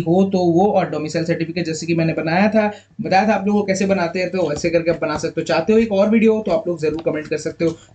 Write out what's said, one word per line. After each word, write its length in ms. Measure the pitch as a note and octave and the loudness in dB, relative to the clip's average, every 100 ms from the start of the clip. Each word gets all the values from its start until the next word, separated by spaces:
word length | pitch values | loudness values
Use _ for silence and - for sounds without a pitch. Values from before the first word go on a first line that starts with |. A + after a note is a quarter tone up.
| E3 | 2
हो 160 | F3+ | 2
तो 160 | G3 F#3+ F3+ | 2 2 2
वो, 200 | E3+ G#3 | 4 4
और 240 | G3 D#3 | 2 0
domicile 360 | D3+ D3+ E3 E3+ | -4 -4 -4 -2
certificate 400 | D#3+ E3 F3 E3 | -2 -4 -4 -6
जैसे 200 | D#3+ E3 | -6 -2
कि 100 | E3 | 0
मैंने 180 | E3 | 0
बनाया 340 | D#3 D#3 F3 G#3 | -2 -2 2 2
था, 220 | G#3+ G#3 - _ - | 2 0 -4 _ -10
बताया 260 | D3+ F#3 G#3 | 0 2 2
था 60 | |
आप 140 | G3+ G3 | 0 0
लोगों 120 | G#3 | 0
को 60 | G3 | 0
कैसे 200 | F#3+ G3 | -2 0
बनाते 340 | G3 E3+ F#3 | 0 0 -2
हैं, 100 | F3 | -4
तो 180 | F#3 D#3+ | -2 -2
वैसे 200 | D3 E3+ | -2 0
करके 220 | E3 E3 | 0 0
आप 100 | D#3+ | -2
बना 160 | D#3 D#3 | -2 -4
सकते 240 | D#3+ D#3+ | -4 -6
हो। 40 | D3+ | -2
चाहते 280 | E3 A3 | 0 4
हो 60 | A3 | 2
एक 120 | A3+ | 4
और 180 | F#3+ G#3 | 2 2
video 300 | A3+ A3 G#3+ G#3 | 4 4 2 0
तो 60 | |
आप 160 | E3 F3 | -2 -2
लोग 140 | E3+ | -2
जरूर 220 | D3+ D#3 E3 | -2 0 -2
comment 220 | D3+ D3+ | -4 -6
कर 100 | D3+ | -6
सकते 280 | E3 - E3+ | -6 -2 -2
हो। 60 | E3 - | -2 -16